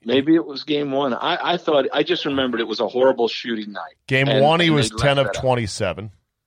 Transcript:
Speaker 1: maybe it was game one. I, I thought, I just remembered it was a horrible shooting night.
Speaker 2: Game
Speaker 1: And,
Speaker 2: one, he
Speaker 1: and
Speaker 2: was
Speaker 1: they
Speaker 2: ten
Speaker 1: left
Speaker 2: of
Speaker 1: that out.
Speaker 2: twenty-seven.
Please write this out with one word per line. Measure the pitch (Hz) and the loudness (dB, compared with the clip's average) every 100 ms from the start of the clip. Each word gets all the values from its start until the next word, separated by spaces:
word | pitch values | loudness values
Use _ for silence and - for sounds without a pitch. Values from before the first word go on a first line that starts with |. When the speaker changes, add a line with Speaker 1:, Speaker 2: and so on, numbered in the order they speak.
Speaker 1:
maybe | 113 131 143 165 | -2 0 4 2
it | 147 | 0
was | 131 | -8
game | - 147 143 | -4 -4 -2
one. | 135 139 | -2 -2
I, | 117 151 175 147 | -2 -4 -2 -2
I | 175 | -2
thought, | 170 143 131 | 2 2 2
I | 143 | 0
just | 156 165 151 | 0 -2 -2
remembered | 135 127 113 | -2 -2 -2
it | 110 | -4
was | 107 | -4
a | 101 | -2
horrible | 123 131 120 113 | 2 2 4 0
shooting | - 123 107 104 | -2 -8 -8 -8
night. | 95 80 _ - | -12 -14 _ -2
Speaker 2:
Game | 131 123 | 0 2
Speaker 1:
And, | 131 | 4
Speaker 2:
one, | 147 165 | 4 4
he | 170 | 4
Speaker 1:
and | 147 | 2
Speaker 2:
was | 110 | 0
Speaker 1:
they | 110 | 0
Speaker 2:
ten | 139 139 | 2 2
Speaker 1:
left | 110 | 0
Speaker 2:
of | |
Speaker 1:
that | 95 | 0
out. | |
Speaker 2:
twenty-seven. | 127 123 107 - 95 82 104 - _ _ | 0 0 -2 -2 -4 -4 -10 -16 _ _